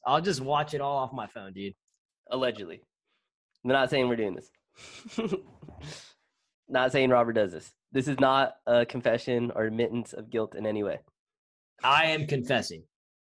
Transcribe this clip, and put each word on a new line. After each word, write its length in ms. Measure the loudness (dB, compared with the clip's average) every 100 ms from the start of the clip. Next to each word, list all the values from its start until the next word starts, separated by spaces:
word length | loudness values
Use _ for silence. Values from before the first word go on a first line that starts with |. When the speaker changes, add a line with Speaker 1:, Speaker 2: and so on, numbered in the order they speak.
| 0
Speaker 1:
I'll 160 | 2
just 200 | 2 -2
watch 320 | 0 0 0
it 80 | -2
all 160 | -2 -2
off 160 | -4
my 140 | -6 -10
phone, 260 | -12 -14
dude. 200 | -10 -10 -10 _ _ _ _ -8
Speaker 2:
Allegedly. 500 | -2 -2 -4 -10 -14 _ _ _ _ _ _ _ _
I'm 80 | 0
not 180 | 2 2
saying 180 | 2 2
we're 80 | 0
doing 200 | -2 -6
this. 140 | -14 _ _ -20 -20 -20 -12 -6
<laughs> 160 | -4 -4 -8 -20 -20 -18 -16 -16 -20 _ _ _ _ _ -4
Not 220 | 0 2
saying 180 | 4 4
Robert 240 | 6 4
does 180 | 2 0
this. 220 | -2 -16 _ _
This 160 | -2 -2
is 120 | 2
not 340 | 4 4 2 -2 2
a 180 | 2 2
confession 680 | 0 0 0 0 0 0 -2
or 100 | -2
admittance 480 | 0 -2 -2 -8
of 160 | -12 -6
guilt 240 | -4 -4 -4
in 120 | -4
any 160 | -2
way. 160 | -4 -6 _ _ _ _ _ _ _ _
Speaker 1:
I 220 | 4 4 4
am 220 | 0 -2
confessing. 560 | -2 0 0 -2 -10 -18 _ _ _